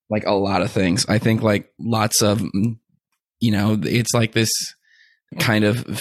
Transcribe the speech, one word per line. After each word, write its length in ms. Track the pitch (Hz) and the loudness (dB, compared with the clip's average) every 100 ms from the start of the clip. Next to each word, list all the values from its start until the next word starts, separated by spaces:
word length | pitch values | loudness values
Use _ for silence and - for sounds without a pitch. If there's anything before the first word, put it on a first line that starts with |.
| - | -6
Like, 160 | 107 95 | -4 0
a 60 | |
lot 300 | 101 98 95 | 0 0 0
of 100 | 92 | -2
things. 340 | 110 95 92 - | 0 0 0 0
I 80 | 104 | 0
think, 220 | 113 110 | 2 2
like, 260 | 110 104 - - | 2 0 -2 -10
lots 440 | 113 113 107 - | -4 0 0 2
of, 180 | 107 107 | 2 0
mm, 380 | 90 98 113 113 _ _ _ _ _ - | -2 -2 -2 -4 _ _ _ _ _ -2
you 100 | 117 | 0
know, 260 | 104 104 107 | 2 2 0
it's 300 | - 117 113 | 0 -2 0
like 180 | 120 113 | 0 0
this 180 | 113 110 - - - _ _ _ _ - - | 0 0 -2 -8 -14 _ _ _ _ -16 -6
kind 260 | 117 107 107 | 0 2 2
of 180 | 120 - 104 | 0 -4 -8